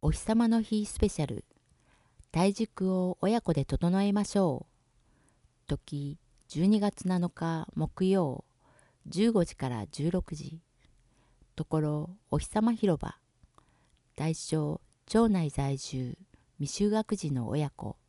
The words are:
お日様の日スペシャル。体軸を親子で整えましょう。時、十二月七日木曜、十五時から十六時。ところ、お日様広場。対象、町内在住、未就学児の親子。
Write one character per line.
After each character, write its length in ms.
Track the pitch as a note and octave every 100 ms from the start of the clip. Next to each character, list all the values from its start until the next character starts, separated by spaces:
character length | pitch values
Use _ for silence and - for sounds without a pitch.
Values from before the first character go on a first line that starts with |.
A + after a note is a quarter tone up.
お 100 | D3
日 80 | -
様 300 | - A3+ A#3
の 140 | A3+
日 240 | A3 G#3+ G#3
ス 120 | -
ペ 100 | G#3
シ 140 | -
ャ 40 | D3
ル。 180 | G#2 - _ _ _ _ _ _ _ -
体 220 | D#3 F#3+
軸 420 | G3+ A3+ - F#3
を 240 | F#3 F3+ F3+
親 200 | F#3+ A#3
子 120 | -
で 120 | D3+
整 380 | C3+ C3+ E3+ F#3
え 100 | G3+
ま 120 | G3+
し 140 | G3+ G3+
ょ 280 | F#3 B2+ - _ _ _ _ _ _ _ _ _ _
う。 20 |
時、 500 | C#3+ - C#3+ C#3+ D#3 _ _ _
十 180 | C#3+ F3+
二 140 | G#3+
月 260 | G3+ - F#3
七 220 | F3+ F3
日 400 | - E3 D#3+ D#3+
木 320 | - D#3 - F#3
曜、 380 | F#3+ D#3+ B2+ - _ _ _ _ _ -
十 260 | D3+ A3+
五 120 | A3
時 100 | E3+ -
か 120 | C3
ら 180 | A#2+ G#2
十 220 | - D3+
六 240 | F3+ -
時。 260 | D3+ C#3 D#3+ _ _ _ _ _ _ _ _ _ -
と 80 |
こ 160 | D#3 D#3
ろ、 300 | D3+ D3+ D#3+ F#3 _
お 80 | D3
日 80 | -
様 260 | G#3+ A3
広 280 | A3+ G3+ D#3
場。 180 | - - _ _ _ _ _ _ _ _ _ -
対 180 | D#3
象、 460 | D#3+ - D#3 D3+ D#3 _ _ _
町 220 | A3 A3+
内 220 | F#3+ D#3
在 260 | - C#3 C#3
住、 400 | - C3+ B2+ C#3+ G3 _ _ _
未 280 | C#3+ - G3+
就 40 |
学 260 | G#3+ G#3+ G#3
児 160 | D#3+
の 160 | C3 A#2
親 220 | C#3 D3
子。 260 | - A2 -